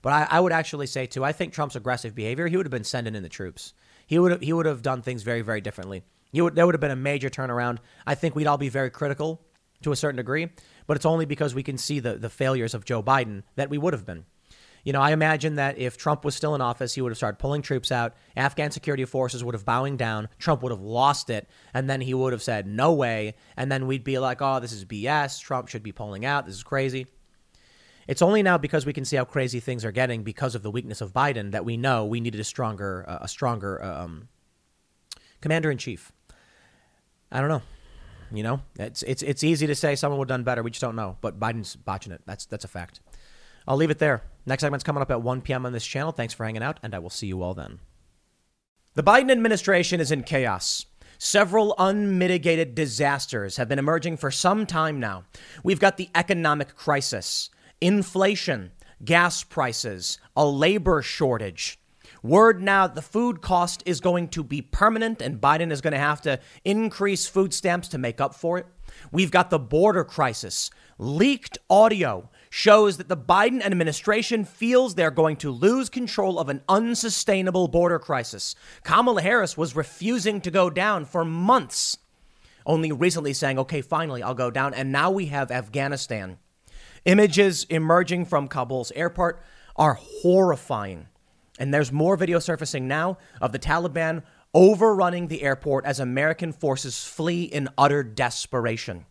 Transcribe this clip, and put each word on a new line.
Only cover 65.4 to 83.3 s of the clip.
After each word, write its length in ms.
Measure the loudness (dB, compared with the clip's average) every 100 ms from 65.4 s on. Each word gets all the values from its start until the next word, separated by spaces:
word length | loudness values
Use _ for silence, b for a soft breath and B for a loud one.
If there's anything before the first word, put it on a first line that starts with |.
Biden 320 | 4 4 0
is 80 | -2
gonna 180 | -2 0
have 220 | 0 0
to 160 | -2 -4 B B
increase 640 | -2 0 0 0 -2 0 0
food 260 | 0 0
stamps 360 | 0 0 -2 -4
to 100 | -4
make 220 | -4 -2
up 120 | -4
for 260 | -2 -2 -2
it. 80 | -4 -16 B B B
We've 200 | 0 4
got 180 | 4 4
the 80 | 0
border 460 | 2 4 6 4
crisis. 640 | -2 0 0 0 -6 -6 -6 b b b
Leaked 600 | -4 2 2 2 -6 -16 _
audio 600 | 8 8 6 0 -2 -8 b b
shows 480 | 2 8 8 8 2
that 120 | -4
the 80 | -4
Biden 460 | 4 6 6 2
administration 840 | 0 2 0 0 0 0 2 -2 -4
feels 480 | -4 4 6 6
they're 160 | 2 2
going 260 | 4 2 2
to 140 | -6
lose 400 | 4 4 4 0
control 480 | -4 -4 -2 0 0
of 100 | -4
an 140 | -4 2
unsustainable 1000 | 2 4 -2 -2 -2 0 2 2 2 2
border 300 | 4 2 0
crisis. 560 | -2 -4 -4 -8 -10 -10 B B
Kamala 380 | 2 4 6 2
Harris 380 | 2 2 0 -2
was 180 | -4 -2
refusing 640 | -6 -6 -2 0 -2 -4
to 100 | -2
go 200 | 2 2
down 340 | 2 0 0
for 180 | -2 -2
months, 760 | -2 -2 4 4 2 -4 -4 -6 _ _ b b b b
only 260 | 0 0 0
recently 440 | 2 2 2 -4